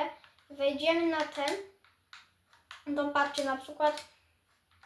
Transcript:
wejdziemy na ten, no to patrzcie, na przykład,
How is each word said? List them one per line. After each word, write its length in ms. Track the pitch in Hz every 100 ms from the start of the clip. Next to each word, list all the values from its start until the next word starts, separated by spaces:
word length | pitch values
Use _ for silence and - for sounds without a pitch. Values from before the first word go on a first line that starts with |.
| 311 - - _ -
wejdziemy 560 | 285 277 277 311 339 339
na 140 | 311
ten, 340 | 302 294 285 392 - _ _ _ _ - - _ _ - - - 294
no 180 | 294
to 60 | 285
patrzcie, 340 | 285 285 -
na 120 | 269 262
przykład, 480 | - 302 302 294 - _ _ _ _ _ _ _